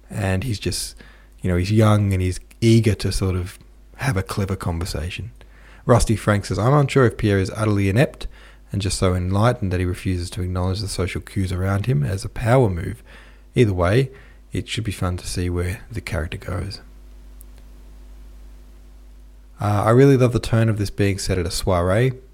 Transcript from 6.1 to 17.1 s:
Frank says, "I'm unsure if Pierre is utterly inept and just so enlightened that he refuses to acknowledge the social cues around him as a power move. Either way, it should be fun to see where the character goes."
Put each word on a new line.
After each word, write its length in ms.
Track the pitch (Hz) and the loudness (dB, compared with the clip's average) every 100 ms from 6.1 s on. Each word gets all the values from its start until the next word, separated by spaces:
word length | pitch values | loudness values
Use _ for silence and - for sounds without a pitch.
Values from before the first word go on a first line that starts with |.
| 107 | 0
Frank 300 | - 101 - | 0 0 0
says, 120 | 95 | -2
"I'm 140 | 110 | 2
unsure 340 | 147 139 139 120 | 2 4 4 4
if 100 | - | 2
Pierre 220 | 110 98 | 2 2
is 140 | 92 | 0
utterly 340 | - 107 101 98 | -2 0 0 2
inept 380 | 101 156 - - - - - - | 2 0 -2 -12 -12 -20 -20 -10
and 100 | 107 | -6
just 160 | 95 - | -4 0
so 160 | 95 | 0
enlightened 580 | 90 90 98 117 120 98 | 0 0 0 0 0 -2
that 60 | 90 | -2
he 80 | 90 | -2
refuses 440 | 90 - 90 87 | -2 -4 -4 -4
to 120 | - | -6
acknowledge 380 | 90 92 92 95 | -4 -2 -2 -2
the 80 | 101 | -4
social 320 | - 90 - | -4 -4 -4
cues 320 | - - 92 | -8 -4 -2
around 340 | 90 95 98 98 | -2 -2 0 0
him 160 | 139 | 0
as 220 | 139 98 | 0 -4
a 40 | - | -6
power 400 | - 117 131 117 | -4 2 4 4
move. 360 | 87 - 110 - - - - - | 0 -6 -10 -14 -20 -20 -20 -4
Either 180 | - 113 | 2 2
way, 380 | 90 87 110 135 - - - - | 2 2 2 0 -4 -20 -20 -10
it 180 | - - | -8 -6
should 140 | - | -6
be 80 | 110 | -6
fun 260 | 95 90 90 | -4 -4 -4
to 100 | - | -6
see 200 | - 87 | -4 -2
where 340 | 87 87 104 - | -2 -4 -6 -10
the 80 | 113 | -12
character 380 | - 80 85 - | -6 -6 -6 -8
goes." 420 | - 90 98 - - - - | -8 -8 -8 -10 -16 -20 -20